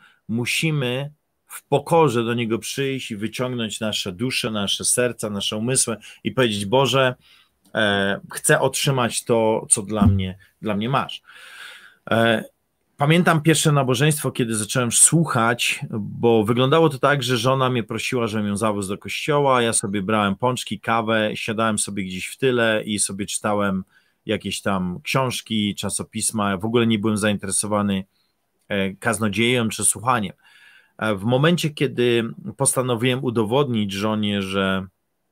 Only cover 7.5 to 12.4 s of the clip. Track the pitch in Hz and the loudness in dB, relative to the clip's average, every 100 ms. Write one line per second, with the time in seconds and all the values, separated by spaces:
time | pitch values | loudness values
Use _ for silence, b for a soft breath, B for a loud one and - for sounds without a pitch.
7.5 | _ _ 110 104 101 98 98 - - - | _ _ 0 2 2 0 -2 -8 -6 2
8.5 | 143 135 - - 135 117 - - 117 110 | 2 2 0 0 0 0 -2 0 2 4
9.5 | 110 - - 98 107 101 95 92 92 b | 0 0 -4 -2 2 4 4 0 -8 b
10.5 | _ 107 101 113 135 92 - B B B | _ -6 -4 0 -2 -2 -8 B B B
11.5 | B B B B B - 110 117 110 | B B B B B -2 2 4 2